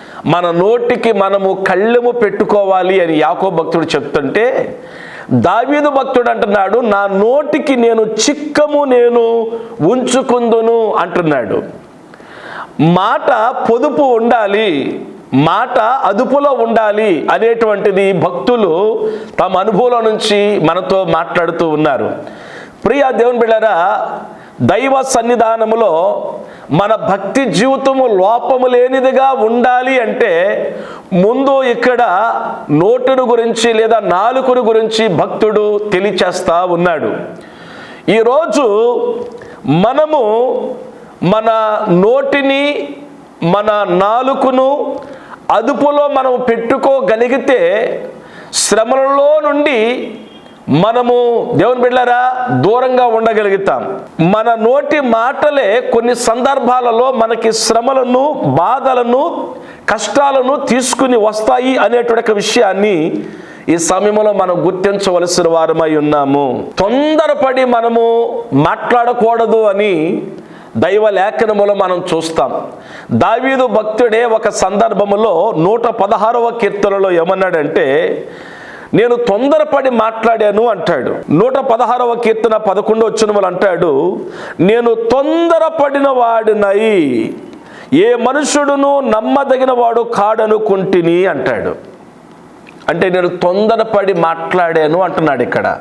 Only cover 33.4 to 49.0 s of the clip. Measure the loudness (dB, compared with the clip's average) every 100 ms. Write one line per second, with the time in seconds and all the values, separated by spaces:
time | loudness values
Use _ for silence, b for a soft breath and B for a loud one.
33.4 | 0 0 0 2 2 2 0 0 0 0
34.4 | 0 0 2 2 0 0 0 0 -2 0
35.4 | 0 2 0 -2 -2 -2 -2 0 -2 -2
36.4 | 0 0 0 0 0 0 -4 -6 -10 -16
37.4 | B B B B B B -2 2 2 2
38.4 | 0 0 0 2 0 0 -4 -6 -10 -14
39.4 | B B -2 2 2 2 0 2 0 0
40.4 | 0 -2 -6 -10 -16 B B B 0 2
41.4 | 2 2 0 -2 0 2 4 2 0 0
42.4 | 0 0 0 -4 -8 -12 -18 -20 -20 -6
43.4 | -2 0 0 0 0 0 2 0 0 0
44.4 | 0 2 0 0 -4 -8 B B B B
45.4 | -2 -2 0 0 0 2 0 0 0 -2
46.4 | 0 -2 0 0 2 0 0 0 0 0
47.4 | 0 2 2 0 -2 -6 -10 -16 B B
48.4 | B -6 0 0 2 2